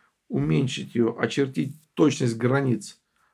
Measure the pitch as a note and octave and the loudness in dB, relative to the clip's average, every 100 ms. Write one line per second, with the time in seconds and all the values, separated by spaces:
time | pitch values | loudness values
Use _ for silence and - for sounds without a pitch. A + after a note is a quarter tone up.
0 | _ _ - G#3 D3+ D#3 C3 - C3+ A#2+ | _ _ -6 -2 0 2 0 -4 -4 0
1 | A#2 - A2+ - C3+ C3 - - _ - | 0 0 -2 0 -2 -2 -6 -8 _ 2
2 | D3+ D#3 B2 A2+ B2 C3+ C3+ A2 - - | 2 4 -2 0 0 2 0 -2 -4 -18
3 | _ _ _ | _ _ _